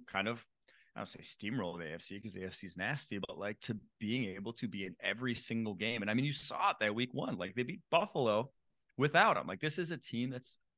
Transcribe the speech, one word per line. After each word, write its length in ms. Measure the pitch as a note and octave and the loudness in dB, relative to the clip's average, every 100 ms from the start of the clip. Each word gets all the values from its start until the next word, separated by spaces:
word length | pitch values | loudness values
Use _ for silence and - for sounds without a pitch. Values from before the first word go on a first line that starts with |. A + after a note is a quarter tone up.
| - | -2
kind 220 | F#2+ G2 | -2 0
of, 120 | A#2 - _ _ - _ - | -2 -8 _ _ -20 _ -10
I 40 | |
don't 60 | G#2 | -8
say 140 | - | -6
steamroll 580 | - - G#2 B2 F2+ E2+ | -8 -6 -2 -2 -2 -4
the 140 | D#2+ | -6
A 40 | E2 | -6
F 60 | |
C 160 | - G2+ | -6 -6
'cause 120 | A2 | -8
the 100 | F#2+ | -6
A 40 | F#2 | -6
F 60 | |
C 140 | - F#2+ | -6 -6
is 100 | F2+ | -4
nasty, 420 | G2+ D3 - G2+ F#2 | -2 -2 -4 -4 -4
but, 100 | - | -4
like, 220 | G2+ G#2+ | -4 -4
to 160 | - G#2+ - - | -4 -6 -6 -6
being 240 | G#2+ B2 A2 F#2 | 0 0 0 -4
able 180 | G2+ | -6
to 160 | A#2 G#2 | -4 -4
be 160 | G2 F#2 | -4 -6
in 100 | F2 | -4
every 340 | F#2+ G#2 B2+ A2+ | -2 0 0 -2
single 380 | - A2+ A2 | 0 0 0
game. 280 | F#2 G#2+ A2 | 0 -2 0
And 80 | G2+ | 2
I 40 | |
mean, 100 | A2+ | 2
you 80 | C#3+ | 2
saw 380 | C#3+ - - G3 | 0 -2 2 2
it 80 | - | 4
that 160 | G#2+ G#2+ | 2 2
week 140 | B2 | 0
one, 260 | C3+ - C#3 | 0 -2 -2
like, 180 | F#2 A#2 | -2 -2
they 80 | |
beat 180 | B2 F3+ - | -2 -4 2
Buffalo 600 | E3 G#3 E3+ A#2+ G#2 C3 _ _ _ _ - | 2 4 2 4 4 2 _ _ _ _ 2
without 400 | D3 E3 G#3+ B2+ | 4 8 8 6
him. 120 | C#2+ | 2
Like, 120 | F#2+ | -2
this 180 | D3+ D3+ | 0 0
is 140 | E3 | -2
a 60 | D#3 | -4
team 320 | - A#2 B2+ | -4 -2 0
that's 280 | B2 - - _ | -2 -8 -14 _